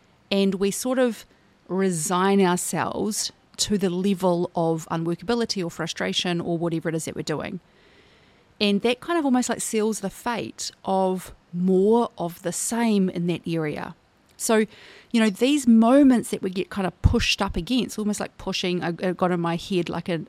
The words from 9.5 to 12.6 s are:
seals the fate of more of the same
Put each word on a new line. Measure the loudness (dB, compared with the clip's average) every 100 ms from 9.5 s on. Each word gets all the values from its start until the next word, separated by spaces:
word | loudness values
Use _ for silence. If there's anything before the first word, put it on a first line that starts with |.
| -4
seals | -4 -2 -2 -2
the | -6
fate | -8 -6 -6 -8 -10 -12 -10
of | -4 0 0 -2 -6 -18 _
more | -2 2 4 6 4 2 -4
of | -8 -6
the | -8
same | -6